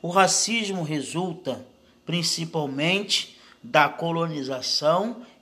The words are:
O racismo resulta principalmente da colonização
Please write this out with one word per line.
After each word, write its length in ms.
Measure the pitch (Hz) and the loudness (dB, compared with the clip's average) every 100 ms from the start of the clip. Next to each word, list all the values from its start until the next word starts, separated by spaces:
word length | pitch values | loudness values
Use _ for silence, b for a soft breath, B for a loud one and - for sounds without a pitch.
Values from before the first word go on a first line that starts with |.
O 80 | 170 | 2
racismo 720 | 180 180 - - 226 208 190 | 4 6 4 0 0 -2 -4
resulta 840 | 151 156 127 156 180 165 - 120 - b b b | -2 -4 -4 -4 -4 -6 -8 -8 -10 b b b
principalmente 1300 | - 170 170 - 165 165 143 135 160 190 208 - - B B B | -4 -2 -2 -2 -4 -4 -4 -2 0 0 0 -4 -4 B B B
da 260 | 117 151 143 | 2 6 6
colonização 1400 | - 170 165 165 151 131 131 - - 147 170 220 240 B B | 2 -2 -2 -2 -4 -6 -6 -4 0 2 2 0 -6 B B